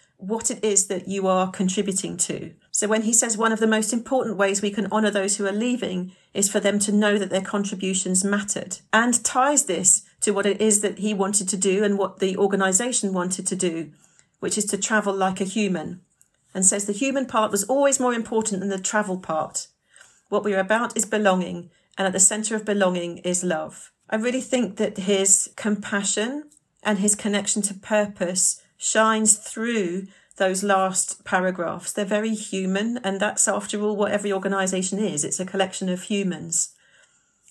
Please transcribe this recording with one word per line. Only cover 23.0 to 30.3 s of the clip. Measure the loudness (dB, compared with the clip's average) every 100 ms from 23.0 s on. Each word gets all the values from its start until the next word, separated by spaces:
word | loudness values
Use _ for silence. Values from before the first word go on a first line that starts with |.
| -4 -6
is | -4 -2
love. | -2 -2 -4 -14 -20 _ -6
I | -2
really | 0 -2
think | 0 0 0 -2
that | -4 -2
his | 0 2 4 4 2 -4
compassion | -2 -2 -2 -2 -2 -2 -2 -6 -10 _ _ _
and | -2 0
his | 0 0
connection | -2 -2 -2 -2
to | -4
purpose | -8 0 0 0 -4 -4 0 0 -2 _ _
shines | 0 4 4 4 4 2
through | -2 -6 -2 -2 -2 -4 -8 -18 _